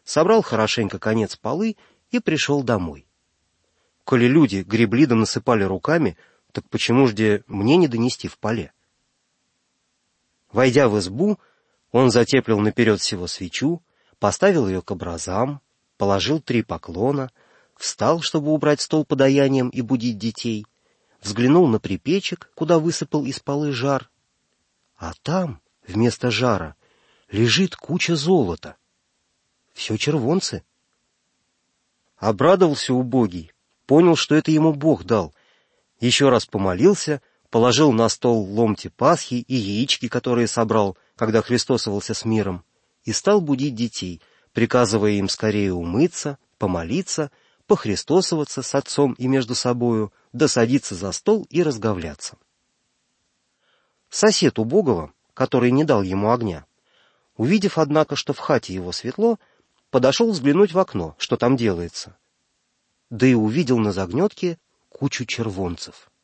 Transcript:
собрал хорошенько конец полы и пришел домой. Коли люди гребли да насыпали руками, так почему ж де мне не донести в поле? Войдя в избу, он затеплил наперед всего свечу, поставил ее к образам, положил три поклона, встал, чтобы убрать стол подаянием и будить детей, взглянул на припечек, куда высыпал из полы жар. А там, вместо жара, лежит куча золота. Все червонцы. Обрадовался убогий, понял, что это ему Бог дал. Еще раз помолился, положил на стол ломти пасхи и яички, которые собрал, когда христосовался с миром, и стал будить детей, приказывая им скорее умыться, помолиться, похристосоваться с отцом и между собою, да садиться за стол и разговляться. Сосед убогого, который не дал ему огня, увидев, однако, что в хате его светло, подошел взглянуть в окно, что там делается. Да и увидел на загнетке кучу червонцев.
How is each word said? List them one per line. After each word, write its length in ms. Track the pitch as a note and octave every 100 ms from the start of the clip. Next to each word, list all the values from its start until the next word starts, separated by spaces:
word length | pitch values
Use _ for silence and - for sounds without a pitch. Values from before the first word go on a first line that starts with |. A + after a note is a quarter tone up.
| -
собрал 380 | D3+ E3+ A3+
хорошенько 560 | - A2+ G#2+ - G2+ G2+
конец 360 | A2+ A2 G2+ -
полы 400 | G#2+ D3+ A3 - _ _ _
и 80 | A#3+
пришел 440 | - D#3 - C#3+
домой. 440 | B2+ G#2+ E2+ D2 _ _ _ _ _ _ _ _ _ _
Коли 240 | - C3 A#2+
люди 300 | D3+ C3+ G2
гребли 500 | F2+ A2 A2+ A#2 D3
да 80 | A#2
насыпали 480 | G#2+ - - A2+
руками, 520 | G2 F#2 - E3 B2 E2+ _ _ _
так 180 | - -
почему 380 | A#2 - A#2+ C3+
ж 60 |
де 300 | G#2 A2 G#2 -
мне 280 | G#2 G#2+ E3
не 120 | D#3+
донести 400 | A#2 B2 - F#2
в 100 | -
поле? 340 | G#2+ A2+ D#2 _ _ _ _ _ _ _ _ _ _ _ _ _ _ _ _ _ _
Войдя 360 | G#2 C3 B2 B2+
в 100 | G#2
избу, 400 | F2+ G#2+ G3+ G3+ _ _ _ _ _
он 200 | A#2 C3
затеплил 480 | A2 A#2 C3+ A2+ G#2+
наперед 420 | G#2+ - A2+ G2+
всего 260 | - F#2+ F2
свечу, 540 | - F2 - C#3 E3+ - _ _ _
поставил 480 | G#2 - G3 E3+ G2+
ее 140 | F#2
к 100 | -
образам, 680 | F#2+ F#2 E2+ - F#2+ C3 C#3+ _ _ _ -
положил 420 | G2+ G2 F#2+ D#3
три 220 | - A#2+
поклона, 680 | - E2 - E2+ A#2+ C#3+ C3 - _ _ _ _
встал, 460 | - - A2+ E3
чтобы 300 | D3+ D#3+ D3
убрать 300 | D#3 D3 D3
стол 240 | - D#3 D3
подаянием 640 | C#3 C3+ C#3 C3+ C3+ B2
и 120 | -
будить 360 | A#2 B2+ A#2+ G#2
детей, 480 | A2+ - A#2 G#2+ G#2+ _ _ _ _ _
взглянул 460 | G2 G#2 B2 E3 E3
на 120 | A2
припечек, 720 | - F#2+ - F#3+ - F3 -
куда 260 | - D#3+ E3+
высыпал 460 | D#3+ D#3 D3+ D3+ C3
из 140 | C3+
полы 320 | - C#3+ D3
жар. 380 | B2+ C3+ C3+ - _ _ _ _ _ _ _ _ _
А 160 | E2+ -
там, 380 | - F3+ E3+ F2+ _ _ -
вместо 440 | F#2+ A#2+ - B2
жара, 440 | G#2+ B2+ G2 D#2+ - _ _ _ _ _
лежит 460 | G2+ A#2 C#3 F#3+ -
куча 400 | - F3 - E3
золота. 600 | D3+ F#3 G2 E2 - - _ _ _ _ _ _ _ _ _
Все 240 | - - G#2+
червонцы. 640 | - D3+ A#2 F#3 - G2 - _ _ _ _ _ _ _ _ _ _ _ _ _ _ _
Обрадовался 760 | G2+ A2 D3 F#3+ F3 C#3 -
убогий, 580 | B2+ B2+ C3 A2 F2+ D#2+ _ _ _ -
понял, 300 | C#3+ F3 D#3+
что 200 | - D#3
это 140 | D#3
ему 220 | D#3 D#3+
Бог 300 | D3 D#3 B2+
дал. 320 | F2 A2 - - _ _ _ _ _ _
Еще 300 | A#2+ - C#3
раз 160 | A#2+ -
помолился, 760 | G#2 F#2+ F2+ D#3+ G3+ - C#3+ - _ _
положил 420 | A2+ B2 B2 D3+
на 160 | A2 A#2
стол 340 | - B2 A2+
ломти 440 | F#2+ G#2 A#2 G2+ F2+
пасхи 480 | - C3 E3+ - B2
и 200 | A#2 B2+
яички, 520 | G2 G2+ C#3 - A#2+
которые 400 | B2+ B2+ A#2+ A2+
собрал, 500 | - A2 A2 G2+ - _ -
когда 260 | A2 A2
христосовался 720 | - A#2+ - B2 - G2+ -
с 100 | A2
миром, 400 | A2+ A2 G2 F2+ - _ _ _
и 80 | -
стал 300 | G#2 - G#3
будить 340 | D#3 C3 C#3+ A2+
детей, 460 | A#2 - F#2 E2 _ _ _
приказывая 580 | - A2+ B2 A#2 G#2+ G#2
им 160 | G2+ G2
скорее 460 | - A2 G#2 G2
умыться, 640 | F2+ E2+ G2 F3 - D3+ C#3 _ _
помолиться, 760 | G2 F2+ E2+ D3+ F#3 - C#3+ - _ _ -
похристосоваться 920 | G3+ - G2 - E3 F3 D#3+ C#3+ -
с 120 | B2 C#3
отцом 380 | - - C#3+
и 140 | A#2 B2+
между 280 | C3+ A#2 B2
собою, 580 | B2+ B2 A#2+ A2+ G#2 - _
да 160 | B2 D3
садиться 480 | - A#2 C#3 - F2+
за 160 | F#2+
стол 340 | - - G#3+ -
и 140 | D#3
разговляться. 760 | D#3+ A2+ A2 F#2+ E2+ - - - _ _ _ _ _ _ _ _ _ _ _ _ _ _ _ _ _
Сосед 480 | - G#3+ G3+ D3+ -
убогого, 540 | A2+ F3+ E3 F#2 D2+ _ _
который 380 | - C3 C3 B2
не 120 | C3
дал 180 | D3+ A#2
ему 300 | F#2+ F#2+ G#2
огня, 340 | A#2+ A2 D#2+ - _ _ _ _ _ _ -
увидев, 420 | A#2 G#3 F#3+ -
однако, 380 | D3 D3+ D3+ C#3
что 160 | -
в 80 | C#3+
хате 340 | - D#3+ -
его 200 | F#2 F2+
светло, 440 | - A#2 C3+ A3+ A3+ _ _ _ _ _
подошел 420 | C3 B2+ - A#3
взглянуть 420 | F#3 C#3 D#3 G3+
в 60 | F3
окно, 360 | F#3 G2+ D#2+ -
что 200 | - A#2
там 180 | A#2+ C3
делается. 640 | A2+ E2+ F2 - - - _ _ _ _ _ _ _ _ _
Да 160 | A2 C3
и 80 |
увидел 440 | B2 G#2+ C3 C#3+ B2
на 140 | G#2+
загнетке 640 | F#2+ F#2 A#2 G3+ - F3+ E3 _ _ _
кучу 360 | - C#3 - B2
червонцев. 840 | - A2 F#2+ F#2 E2+ - - _ _